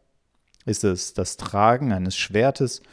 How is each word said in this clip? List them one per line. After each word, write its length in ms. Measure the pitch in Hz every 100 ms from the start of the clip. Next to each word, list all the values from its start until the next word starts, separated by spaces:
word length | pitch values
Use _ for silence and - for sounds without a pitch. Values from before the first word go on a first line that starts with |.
| _ _ _ _ _ _ -
Ist 180 | 107
es 300 | 101 90 -
das 240 | - 90 -
Tragen 540 | - 101 110 123 139
eines 240 | 95 92 -
Schwertes? 640 | - 101 131 - 131 - -